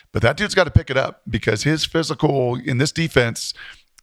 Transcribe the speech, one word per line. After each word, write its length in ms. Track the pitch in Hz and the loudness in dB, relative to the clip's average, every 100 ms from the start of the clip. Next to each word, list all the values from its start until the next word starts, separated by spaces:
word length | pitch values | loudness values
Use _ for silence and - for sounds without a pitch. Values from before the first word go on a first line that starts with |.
| _ | _
But 100 | - | 0
that 160 | 117 151 | 0 2
dude's 160 | 202 | 0
gotta 160 | 190 170 | 2 4
pick 200 | - 160 | 4 2
it 60 | 131 | -2
up 260 | 131 - - | -2 -4 -6
because 360 | 113 - 110 | -4 0 0
his 200 | 143 156 | 0 0
physical 720 | - 165 143 151 151 143 123 123 | 0 -2 -2 0 0 2 0 -2
in 220 | - 120 | -2 -2
this 140 | 139 | 0
defense, 640 | - 123 - 117 110 - - - - _ _ | -2 0 2 2 0 -10 -12 -16 -20 _ _